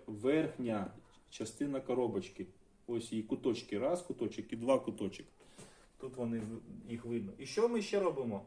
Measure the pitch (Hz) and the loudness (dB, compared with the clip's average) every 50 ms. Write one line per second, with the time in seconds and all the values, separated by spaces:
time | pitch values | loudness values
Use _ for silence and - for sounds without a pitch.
0 | - 110 107 101 113 135 151 160 151 - - - 123 113 107 101 95 - - - | -6 -10 -6 0 2 4 4 4 4 2 0 -2 0 0 2 0 0 -2 -6 -12
1 | - - - - - - - - 113 110 - - 147 143 135 135 - 127 123 127 | -20 -20 -20 -20 -20 -12 -8 -6 -6 -4 -2 -2 0 0 0 0 0 2 2 4
2 | 123 110 98 98 92 - - - 95 - - - - - - - - - 117 110 | 4 4 2 0 -2 -2 -6 -8 -10 -10 -12 -20 -20 -20 -20 -12 -4 -2 -2 -2
3 | 113 - 113 110 107 - 131 120 - 127 107 - - - 104 101 - - 180 175 | 0 -2 -2 -2 -2 0 -2 0 2 2 2 0 0 -2 0 2 2 2 2 0
4 | - - - - 117 101 - 110 - - - 113 117 131 135 127 - 113 98 - | -2 -4 -4 -2 -2 -2 -2 -4 -8 -6 -6 0 4 6 6 6 4 0 -4 -2
5 | 101 95 - - - - - - - - - - - - - - - - - - | -4 -4 -4 -6 -14 -16 -20 -20 -20 -20 -20 -20 -20 -20 -20 -20 -20 -20 -14 -10
6 | 131 123 117 123 120 117 117 113 107 110 113 - - - 101 - - 120 117 117 | -10 -8 -4 -4 -2 -2 -2 -2 -4 -6 -8 -8 -10 -12 -14 -12 -10 -8 -8 -6
7 | - 117 120 113 98 95 - - 131 - - 208 233 233 240 220 196 - 208 196 | -4 -2 -2 -2 -2 -4 -8 -10 -10 -4 2 4 4 4 4 2 0 2 2 4
8 | 185 165 151 139 123 117 101 98 - | 4 4 2 2 0 -2 -2 -4 -4